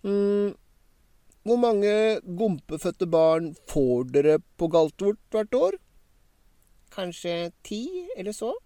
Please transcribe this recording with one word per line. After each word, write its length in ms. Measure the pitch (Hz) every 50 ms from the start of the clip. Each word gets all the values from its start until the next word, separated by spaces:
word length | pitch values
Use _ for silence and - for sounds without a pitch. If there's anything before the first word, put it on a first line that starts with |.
| _
Mm, 540 | 196 202 202 202 202 202 202 202 202 - - _ _ _ _ _ _ _ _ _ _ _ _ _ _ _ _ _
hvor 140 | 208 233 240
mange 580 | 240 233 220 202 202 208 208 214 220 220 220 190 -
gompefødte 840 | 190 175 175 226 220 180 135 - - 156 156 - 185 165 _ 185 170
barn 440 | 165 165 160 160 160 165 165 160 156 - _ -
får 420 | - 151 139 127 123 123 131 127 127
dere 240 | 143 143 151 156 156 - _ _ _
på 120 | 170 160 156
Galtvort 480 | 170 160 151 - - 190 202 208 - _ _ -
hvert 240 | 214 214 214 - 254
år? 220 | 311 370 392 370 _ _ _ - _ _ _ _ _ _ _ _ _ _ _ _ _ _ _ _ _ _ -
Kanskje 580 | - 190 175 175 - - 175 170 170 170 170 - _ _
ti 400 | - 208 208 233 330 381 359 359 359 523 -
eller 180 | 180 202 214 -
så? 140 | 214 226 330 494 _